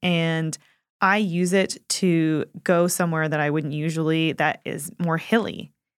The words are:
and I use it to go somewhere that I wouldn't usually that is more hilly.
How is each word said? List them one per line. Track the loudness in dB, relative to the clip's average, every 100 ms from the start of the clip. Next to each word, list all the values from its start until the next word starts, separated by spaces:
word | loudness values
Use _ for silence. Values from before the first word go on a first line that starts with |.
and | 0 0 0 0 -2 -6 _ _ _ _
I | 2 2
use | 0 0 2
it | 2 0 -4 _
to | 0 2 4 2 0 -2 -6
go | 0 2 2
somewhere | 0 -2 0 0
that | 0
I | 0
wouldn't | 0 -2
usually | -4 -4 -2 0 0 0
that | 0 -2 -2
is | -6 -8 -10 -6
more | -2 -2
hilly. | 0 0 0 -8 -16 _ _